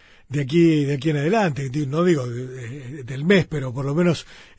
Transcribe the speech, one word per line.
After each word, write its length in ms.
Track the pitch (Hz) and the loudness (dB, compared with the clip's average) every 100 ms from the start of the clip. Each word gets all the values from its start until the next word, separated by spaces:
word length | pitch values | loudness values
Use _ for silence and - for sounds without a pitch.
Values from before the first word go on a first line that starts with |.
| - - _ | -20 -20 _
de 140 | 147 | -4
aquí, 440 | 131 170 170 151 139 | 0 4 6 4 2
de 100 | 143 | 0
aquí 160 | 156 | 0
en 60 | 151 | 0
adelante? 520 | 151 226 185 139 135 | 2 2 0 -2 -6
Di-, 160 | 143 139 | -4 -4
no 180 | 151 | 0
digo 220 | 180 151 123 | 2 2 0
de, 200 | 120 127 | -6 -10
de, 560 | 131 117 139 123 147 | -12 -12 -12 -12 -14
del 220 | 123 135 160 | -10 -6 2
mes, 200 | 196 - | 2 2
pero 240 | 147 131 | -4 -4
por 120 | 123 139 | -4 -2
lo 80 | |
menos 320 | 151 175 170 - - - | 0 2 0 -6 -20 -20